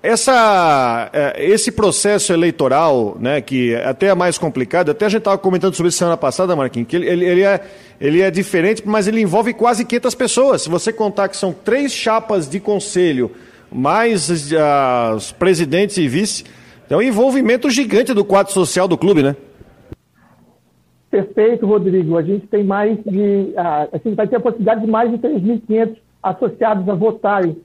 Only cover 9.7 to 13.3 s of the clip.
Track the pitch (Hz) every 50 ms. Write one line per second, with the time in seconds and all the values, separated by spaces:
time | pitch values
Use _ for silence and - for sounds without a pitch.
9.7 | 240 208 240 - 233 240 - 170 170 - 180 - - 240 262 277 247 - - 156
10.7 | 165 170 - 220 220 - 220 208 202 - 196 185 - - - 185 165 - - -
11.7 | 233 269 285 269 - - - 233 220 226 220 226 214 190 156 135 143 196 190 220
12.7 | 208 190 - - - 180 180 170 143 127 123 107